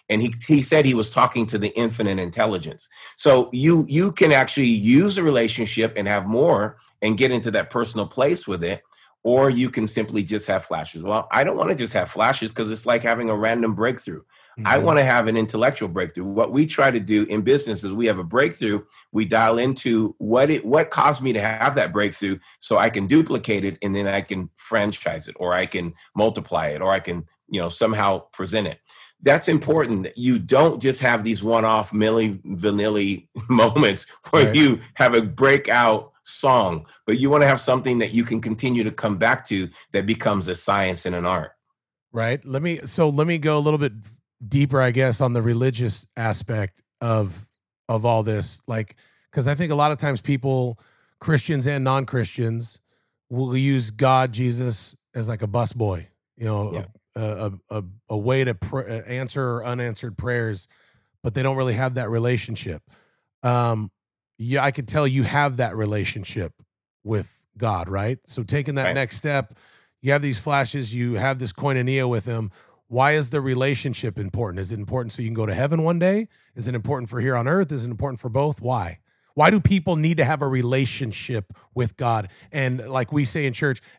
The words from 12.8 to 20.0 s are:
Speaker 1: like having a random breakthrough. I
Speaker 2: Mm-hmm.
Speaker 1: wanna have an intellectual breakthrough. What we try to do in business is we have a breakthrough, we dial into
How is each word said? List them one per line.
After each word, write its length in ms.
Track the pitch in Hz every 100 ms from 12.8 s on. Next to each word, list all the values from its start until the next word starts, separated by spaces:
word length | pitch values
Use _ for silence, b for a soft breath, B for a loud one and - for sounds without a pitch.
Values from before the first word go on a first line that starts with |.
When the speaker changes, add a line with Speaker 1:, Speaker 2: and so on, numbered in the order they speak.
| 120
Speaker 1:
like 160 | 117
having 260 | 117 117 117
a 80 | 107
random 380 | 110 117 113
breakthrough. 480 | 101 117 127 - 80 - b b b
I 120 | 107 135
Speaker 2:
Mm-hmm. 80 | 165
Speaker 1:
wanna 180 | 151
have 220 | 131 123 110
an 100 | 113
intellectual 520 | 110 110 120 120 101
breakthrough. 360 | 87 90 90
What 280 | 95 101 113
we 140 | 135 156
try 240 | - 135
to 100 | 120
do 240 | 95 107
in 180 | 107 107
business 400 | 104 143 131 98
is 100 | 98
we 140 | 101 113
have 120 | 95
a 60 |
breakthrough, 580 | 85 120 151 - 110 104 - b b
we 140 | -
dial 340 | 98 110 113 113
into 560 | 127 131 131 113